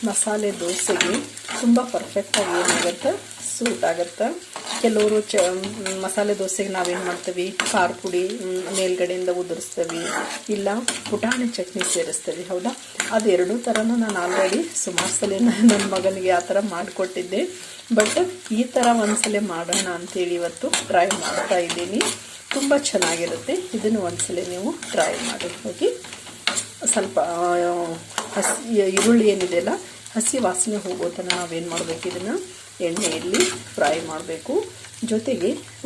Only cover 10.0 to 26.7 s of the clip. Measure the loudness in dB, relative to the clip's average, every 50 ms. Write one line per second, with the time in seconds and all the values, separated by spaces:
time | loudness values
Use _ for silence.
10 | -4 -2 -2 -4 -4 -4 -6 -10 -4 -2 -2 0 0 0 0 0 0 -2 -4 -4
11 | -4 -4 -4 -2 0 0 0 0 0 -2 -2 -4 -6 -4 -2 -2 -2 0 0 0
12 | 0 -2 -4 -6 -4 -6 -6 -6 -6 -6 -6 -4 -4 -4 -6 -6 -12 -16 -6 -6
13 | -4 0 0 2 4 6 4 4 4 2 0 -2 0 0 0 2 2 2 2 2
14 | 2 0 0 0 0 0 2 2 2 4 4 2 0 -2 -4 -4 -4 -2 -2 -2
15 | -2 0 0 0 0 0 2 4 4 4 4 8 8 8 8 8 4 0 -2 2
16 | 0 0 0 2 2 2 2 2 2 2 0 0 0 0 -4 -6 -8 -8 -4 -4
17 | -4 -2 -2 -6 -6 -2 -2 -2 -2 -2 -4 -10 -14 -16 -16 -16 -4 0 4 4
18 | 4 6 4 2 2 0 -2 -8 -6 -2 0 2 0 2 4 4 6 6 6 6
19 | 4 2 2 2 0 0 0 0 0 0 -2 -4 -2 0 0 0 0 -2 -4 -6
20 | -6 -6 -2 -2 0 0 0 -2 -2 -4 -4 -4 -4 -2 -2 -4 -2 2 4 4
21 | 4 4 2 -2 -2 -2 -2 -2 0 2 2 2 2 0 -2 -4 -4 -2 0 0
22 | 0 0 -2 -6 -10 -16 -16 -16 -10 -4 -2 0 2 4 4 4 4 2 0 2
23 | 2 2 0 0 -2 -2 -4 -4 -2 -2 -2 -2 -2 -4 -4 -2 0 2 2 2
24 | 0 -2 -2 -4 -4 -2 -2 -4 -4 -4 -6 -4 -4 -4 -4 -6 -8 -4 0 2
25 | 2 2 2 -2 -4 -4 -4 -4 -6 -8 -8 -8 -8 -8 -4 0 0 0 0 0
26 | -10 -14 -14 -14 -14 -16 -16 -6 -6 -4 -2 -2 -6 -6